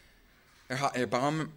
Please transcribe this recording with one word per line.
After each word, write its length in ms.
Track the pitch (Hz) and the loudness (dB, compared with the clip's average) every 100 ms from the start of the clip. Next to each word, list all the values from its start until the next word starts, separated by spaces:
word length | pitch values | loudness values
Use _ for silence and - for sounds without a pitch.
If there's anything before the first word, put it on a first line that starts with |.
| - - - - - - - | -20 -20 -20 -20 -20 -16 -8
Er 100 | 131 | -2
hat 160 | 139 127 | 0 0
Erbarm-, 560 | 113 123 143 156 156 | 0 2 2 0 -2